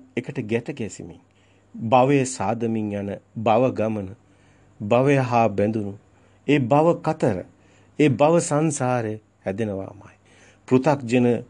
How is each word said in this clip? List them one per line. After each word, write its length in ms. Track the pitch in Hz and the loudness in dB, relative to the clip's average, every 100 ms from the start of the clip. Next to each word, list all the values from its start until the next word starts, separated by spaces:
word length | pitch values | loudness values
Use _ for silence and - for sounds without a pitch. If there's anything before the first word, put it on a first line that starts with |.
| - | -8
එකට 280 | - 123 143 | -10 -8 -10
ගැට 280 | 107 113 120 | -6 -6 -6
ගැසිමින් 500 | 135 104 - 87 80 _ _ _ _ _ 226 | -10 -10 -12 -18 -20 _ _ _ _ _ -12
භවයේ 500 | 113 127 131 143 127 | 2 4 4 2 0
සාදමින් 680 | - 98 113 113 113 104 | -4 -4 -2 -4 -4 -4
යන 180 | 101 101 98 - 113 | -6 -6 -10 -12 -4
භව 360 | 110 110 127 | 0 2 2
ගමන, 380 | - 110 107 95 101 _ _ _ _ _ _ | 0 -4 -4 -10 -14 _ _ _ _ _ _
භවය 360 | 104 120 135 139 | 0 2 4 2
හා 300 | 123 120 113 | 2 2 2
බැඳුණු 440 | 98 104 110 101 104 _ _ _ _ - | 2 -2 -2 -6 -10 _ _ _ _ 0
ඒ 120 | 147 | 0
භව 360 | 117 143 165 170 | 4 4 4 2
කතර, 380 | - 156 139 92 - _ _ _ _ - | -2 -2 -2 -2 -8 _ _ _ _ 0
ඒ 100 | 147 | 2
භව 320 | 113 147 170 | 4 4 4
සංසාරේ 760 | 165 147 160 143 127 123 110 107 - _ | 0 0 -2 -2 -2 -2 -4 -10 -14 _
හැදෙනවාමයි. 760 | - 98 107 95 98 98 95 - _ _ - _ - | -8 -4 -4 -6 -10 -16 -20 -20 _ _ -20 _ 0
පෘථග්ජන 600 | 127 131 143 123 123 120 113 120 | 2 4 0 0 2 2 0 -4